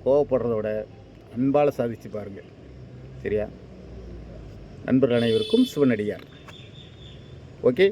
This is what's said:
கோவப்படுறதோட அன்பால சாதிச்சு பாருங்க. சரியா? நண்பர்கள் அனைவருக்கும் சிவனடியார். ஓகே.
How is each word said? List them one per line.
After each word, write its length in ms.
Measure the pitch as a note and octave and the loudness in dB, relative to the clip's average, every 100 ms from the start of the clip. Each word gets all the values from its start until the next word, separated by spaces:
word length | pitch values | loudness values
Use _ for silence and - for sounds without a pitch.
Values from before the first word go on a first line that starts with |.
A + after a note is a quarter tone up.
கோவப்படுறதோட 640 | B2+ C#3+ C#3+ B2+ A#2 A2 G#2+ G#2+ G#2+ - - - - A2+ | 4 2 2 0 0 -2 -2 -4 -8 -16 -20 -20 -14 -2
அன்பால 360 | C3+ C#3 D3 - | 2 4 2 2
சாதிச்சு 320 | A#2+ A2 A2 | -4 -4 -10
பாருங்க. 280 | G#2 G2+ G2 - - - - - - - - | -10 -10 -14 -18 -20 -20 -20 -20 -18 -18 -10
சரியா? 240 | G2 G#2 G#2 - - - - - - - - - - - - - - | -4 -2 -4 -10 -20 -20 -18 -16 -16 -16 -16 -16 -16 -18 -18 -14 0
நண்பர்கள் 340 | B2+ C#3 A#2+ | 6 6 6
அனைவருக்கும் 460 | A#2 A2 - A3+ B3+ | 4 2 2 2 2
சிவனடியார். 520 | - C#3 A2 G#2 F#2 - - - - - - - - - - - - - - B2 | 4 2 4 -2 -6 -12 -20 -20 -20 -20 -20 -20 -20 -20 -20 -20 -20 -20 0 0
ஓகே. 180 | B2+ G3 | 4 2